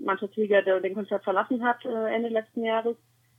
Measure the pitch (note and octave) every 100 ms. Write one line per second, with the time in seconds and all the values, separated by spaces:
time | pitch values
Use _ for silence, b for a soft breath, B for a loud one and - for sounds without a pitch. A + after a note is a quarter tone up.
0 | G3 F#3+ G3+ - G#3 G3+ G3 F#3 F#3 G3+
1 | G3 G3+ - F#3+ A3 B3 A#3+ A#3+ C4 A3+
2 | A3 A3+ A#3 A3 A3 A#3+ A3+ A3+ A#3 A#3
3 | _ _ _